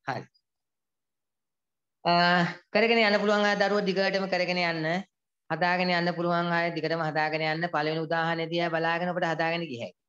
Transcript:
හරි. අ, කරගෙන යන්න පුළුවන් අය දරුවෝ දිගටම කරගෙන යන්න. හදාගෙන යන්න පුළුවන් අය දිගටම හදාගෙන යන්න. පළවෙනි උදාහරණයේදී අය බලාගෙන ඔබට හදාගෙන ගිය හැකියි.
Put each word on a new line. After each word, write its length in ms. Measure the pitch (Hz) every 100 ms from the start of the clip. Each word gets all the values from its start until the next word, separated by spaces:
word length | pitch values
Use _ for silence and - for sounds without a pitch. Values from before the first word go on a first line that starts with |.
| -
හරි. 200 | 117 - _ _ _ _ _ _ _ _ _ _ _ _ _ _ _ _ _ -
අ, 80 | 175 175 180 170 - _
කරගෙන 320 | 208 226 233
යන්න 200 | 214 208
පුළුවන් 260 | 202 208 208
අය 100 | 202
දරුවෝ 280 | 196 208 185
දිගටම 400 | 185 190 196 190
කරගෙන 300 | 185 175 180
යන්න. 280 | 170 165 156 180 202 _ _ _ _
හදාගෙන 400 | 160 175 180 180
යන්න 240 | 175 175
පුළුවන් 380 | 170 175 170 175
අය 160 | 170 170
දිගටම 300 | 160 156 165
හදාගෙන 400 | 156 151 156 156
යන්න. 280 | 156 160 170
පළවෙනි 340 | 151 151 160
උදාහරණයේදී 580 | 160 165 165 165 165 170
අය 80 | 170
බලාගෙන 400 | 160 165 170 180
ඔබට 160 | 175 175
හදාගෙන 380 | 160 165 170
ගිය 160 | 165 120
හැකියි. 220 | 101 _